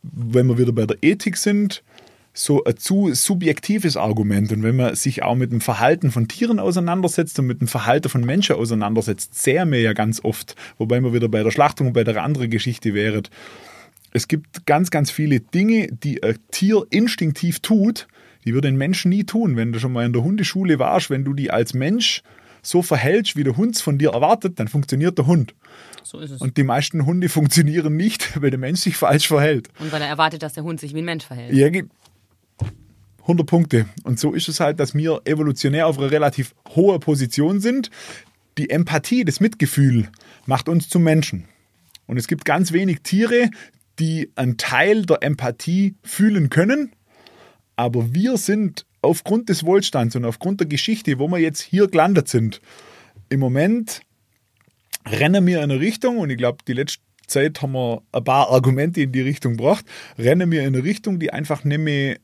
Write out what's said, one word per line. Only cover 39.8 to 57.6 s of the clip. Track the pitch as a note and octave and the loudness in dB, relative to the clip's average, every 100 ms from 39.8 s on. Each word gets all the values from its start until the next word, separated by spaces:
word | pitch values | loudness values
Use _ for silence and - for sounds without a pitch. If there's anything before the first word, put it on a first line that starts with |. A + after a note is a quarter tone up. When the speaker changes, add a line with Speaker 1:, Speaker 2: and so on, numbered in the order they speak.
| C#3 A#2+ G#2+ - - - - | 4 4 0 -8 -20 -16 -2
Speaker 1:
macht | C3 D#3 | -2 0
uns | E3+ - | -2 0
zu | F3 | 2
Menschen. | E3 D#3 D3+ F#2 E2+ _ _ _ _ - - | 4 2 0 -8 -12 _ _ _ _ -20 -8
Und | A#2+ | -6
es | - | -4
gibt | D#3 - | -4 0
ganz | D3+ F3 | 0 2
wenig | E3 F#3+ D#3+ | 2 0 -2
Tiere, | - F#3 A3+ A#3+ A#3+ - - _ _ - | -2 0 2 2 2 -2 -20 _ _ -4
die | D#3+ D#3+ - - | -2 -2 -6 -4
einen | B2+ A2+ | -2 -2
Teil | - B2+ F3 A3 F3+ | 0 2 4 2 2
der | D#3 | 0
Empathie | - D3 B2+ B2 - F3+ G3 G3 | 0 -2 -4 -6 -2 0 0 -2
fühlen | - - G#3+ G3+ C#3 | -14 0 2 4 2
können. | D3+ F#3+ C#4 C#4 _ _ _ - - - _ _ - | 2 2 2 -2 _ _ _ -20 -20 -20 _ _ -2
Aber | A#2+ A#2+ A#2 | 0 0 0
wir | C#3+ A3+ B3 | 2 2 0
sind | - G#3+ G3+ - - _ | 0 2 0 -2 -18 _
aufgrund | C#3 E3+ - A3 A3+ | 0 0 0 -2 0
des | F3 D#3+ | -2 2
Wohlstands | G3 F#3+ C#3+ A#2 B2 | 2 2 -2 -2 -2
und | |
aufgrund | A#2+ A2+ F3+ G3+ | -4 -4 -6 -2
der | D#3+ | -2
Geschichte, | D3 - A3 - B2+ | -2 -2 -2 -2 -2
wo | D3 | 0
wir | F3+ | 0
jetzt | D#3+ D#3 | 0 -2
hier | - F3+ G3+ | -2 2 4
gelandet | E3 E3 F#3 C#3+ | 4 4 4 2
sind, | B2 A2+ - _ - - - - - - | 0 0 -4 _ -20 -20 -20 -20 -20 -4
im | C#3 | -2
Moment | C3 C3 F3 A#3+ A3+ - _ _ _ _ _ _ _ _ _ - - | 0 2 2 0 -4 -12 _ _ _ _ _ _ _ _ _ -14 -6
rennen | G#2 D3 G3 F3+ | 0 2 4 4
wir | F3 | 2
in | D3 | 0
eine | C3+ | 0
Richtung, | F3+ A3 B3+ A#3+ | -2 -2 -2 -2
und | D#3+ | -4
ich | B2 | -2
glaub, | B2 B2 - | -2 -4 -6
die | |
letzte | B2 C3 - _ _ _ | -6 -6 -8 _ _ _
Zeit | C#3+ D3+ D3+ | 0 0 -2